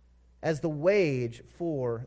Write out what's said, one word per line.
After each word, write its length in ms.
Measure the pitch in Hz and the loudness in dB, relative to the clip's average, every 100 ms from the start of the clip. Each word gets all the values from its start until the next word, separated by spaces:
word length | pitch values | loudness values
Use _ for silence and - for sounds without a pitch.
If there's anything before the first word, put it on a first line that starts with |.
| _ _ _ _ | _ _ _ _
as 160 | 156 156 | -2 -2
the 100 | 170 | -2
wage 720 | 151 170 208 165 127 120 117 - - | 0 4 4 4 2 -2 -6 -18 -8
for 480 | 170 147 123 117 | -4 -2 -2 -4